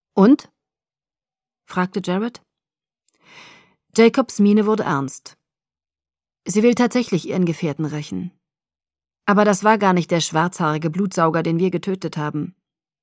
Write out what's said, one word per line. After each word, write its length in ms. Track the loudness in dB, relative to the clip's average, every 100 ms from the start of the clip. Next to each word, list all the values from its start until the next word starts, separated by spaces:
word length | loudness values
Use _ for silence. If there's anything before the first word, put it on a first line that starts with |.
| _
"Und?", 380 | 4 6 6 0 _ _ _ _ _ _ _ _ _ _ _ -10
fragte 360 | -4 -4 -4
Jared. 380 | -4 -4 -6 -10 _ _ _ _ _ _ _ _ _ -20 -20 -20 _ _ _ 4
Jacobs 440 | 4 4 -2 0
Miene 260 | 2 4 2
wurde 180 | -2
ernst. 540 | -2 -4 -4 -10 -18 -20 _ _ _ _ _ _ _ _ _ _ -4
"Sie 180 | 2
will 120 | 2 4
tatsächlich 520 | 0 0 -2 -4 -2
ihren 180 | -2 -2
Gefährten 400 | -2 -4 -4 -6
rächen." 460 | -6 -8 -10 -10 -14 _ _ _ _ _ _ _ _ 0
Aber 200 | 2 2
das 180 | 2
war 140 | 2 2
gar 160 | 2
nicht 180 | 2 0
der 100 | -2
schwarzhaarige 680 | -2 -2 -2 -2 -4 -2 -4
Blutsauger, 540 | -4 -4 0 0 0
den 160 | -2 0
wir 120 | 0
getötet 460 | -2 -6 -6 -8 -6
haben. 380 | -6 -6 -8 -12 _ _ _ _